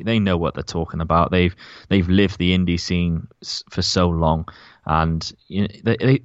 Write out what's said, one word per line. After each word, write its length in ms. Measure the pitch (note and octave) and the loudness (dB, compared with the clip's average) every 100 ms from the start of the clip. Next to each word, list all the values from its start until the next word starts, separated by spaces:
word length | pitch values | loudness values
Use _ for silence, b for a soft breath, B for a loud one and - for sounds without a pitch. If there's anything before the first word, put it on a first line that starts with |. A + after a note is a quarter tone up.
| G#2 | -2
they 140 | A2+ | 0
know 180 | G2+ F2 | 2 2
what 160 | D#2 | -2
they're 100 | - | -4
talking 380 | - E2 D#2+ D#2+ | -6 -6 -6 -6
about. 300 | E2 E2+ E2+ | 0 2 2
They've, 240 | F2+ F2+ - B B B | 2 2 -2 B B B
they've 180 | G2 F2 | 0 4
lived 300 | F#2+ G2 - | 2 2 0
the 200 | F2+ F#2 | 0 2
indie 220 | F2 F2 | 2 -2
scene 480 | - F2 F2 E2 - - | -2 -2 -2 -4 -6 -18
s-, 220 | - - - | -14 -14 -10
for 120 | - | -6
so 260 | F2 G2 F2 | -2 0 0
long, 400 | E2 D#2+ D#2+ - B B B - | 2 0 0 -4 B B B -2
and, 460 | D#2+ E2 E2 - - - | 0 0 -2 -6 -14 -8
you 140 | F#2+ | -4
know, 60 | G2+ - | -4 -4
they, 140 | A2+ A2+ | -2 0
they, 200 | A#2+ C3+ | 2 2